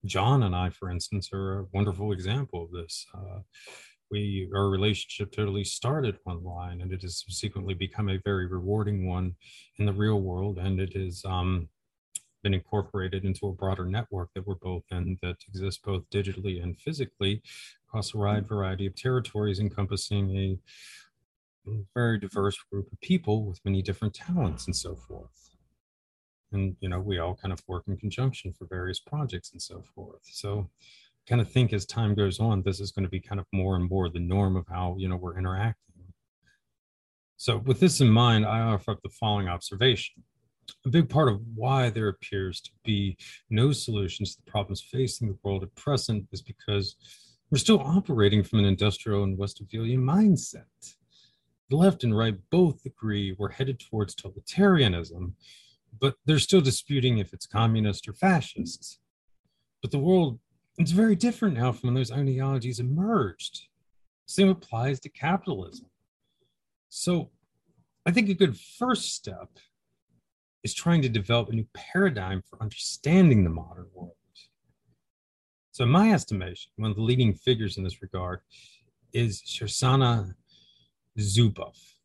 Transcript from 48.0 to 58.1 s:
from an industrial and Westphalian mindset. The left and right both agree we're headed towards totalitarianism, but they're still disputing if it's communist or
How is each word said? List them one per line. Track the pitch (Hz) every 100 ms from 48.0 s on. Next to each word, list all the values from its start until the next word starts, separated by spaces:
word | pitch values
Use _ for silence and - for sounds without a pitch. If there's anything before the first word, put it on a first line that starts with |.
| - 127 101 107
from | 98 110
an | 101
industrial | 95 104 98 - 101
and | 98 95
Westphalian | 101 - 104 113 113 127
mindset. | 127 175 214 160 - - - _ - _ _ _ _ _ _ _ _
The | 139
left | 190 175 120
and | 107
right | 113 98 -
both | 170 175 - -
agree | - 110 101 101 95
we're | 98
headed | - 135 127
towards | - 110 101 -
totalitarianism, | 95 - - - 202 180 120 87 82 85 90 - _ - _ _ _ 107
but | 139 - -
they're | 151
still | - 190
disputing | 135 113 - 143 127 117
if | 95
it's | - -
communist | 107 113 113 104 95
or | -